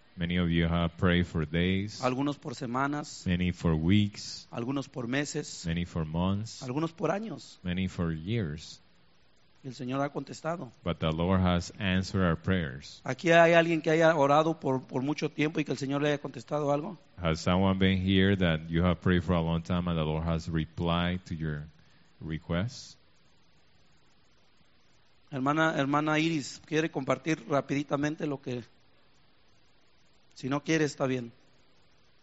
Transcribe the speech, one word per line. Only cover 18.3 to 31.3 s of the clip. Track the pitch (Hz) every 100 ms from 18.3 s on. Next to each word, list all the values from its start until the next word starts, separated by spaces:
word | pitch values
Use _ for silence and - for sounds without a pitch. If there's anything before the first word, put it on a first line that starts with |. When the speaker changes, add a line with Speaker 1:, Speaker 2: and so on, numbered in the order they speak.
| 98
Speaker 1:
that | 90 78 82
you | 82
have | 90 85
prayed | 95 90
for | 85 87
a |
long | 82 82
time | 82 90 87
and | 82
the |
Lord | 78 78 82
has | 80 82
replied | 80 78 - 85 85 87 90 -
to |
your | 82 78 76 78 - - _ _ -
request? | 80 80 - 85 113 - - - _ _ _ _ _ _ _ _ - - - _ _ _ _ _ _ _ _ - _ _ _
Speaker 2:
Hermana, | 139 135 156 160 160
hermana | 139 147 156 151
Iris, | 160 160 123 - -
¿quiere | 151 165
compartir | 156 127 131 160 156 -
rapiditamente | 143 - 139 147 143 147 156 151
lo | 135
que? | - 123 110 _ _ _ - _ - _ - - - - _ _ - _ _
Si | - 127
no | 143
quiere, | - 160
está | 151 - 135
bien. | 127 117